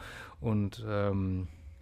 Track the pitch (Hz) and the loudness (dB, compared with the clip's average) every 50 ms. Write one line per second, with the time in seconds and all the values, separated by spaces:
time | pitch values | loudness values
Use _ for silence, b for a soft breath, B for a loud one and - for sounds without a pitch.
0 | B B B B B B B B - 117 110 107 101 98 - - 113 107 104 101 | B B B B B B B B 0 2 4 4 4 2 0 -4 -4 0 2 2
1 | 101 101 98 98 95 95 92 92 90 - b b b b b b | 4 4 4 4 4 2 2 0 -2 -4 b b b b b b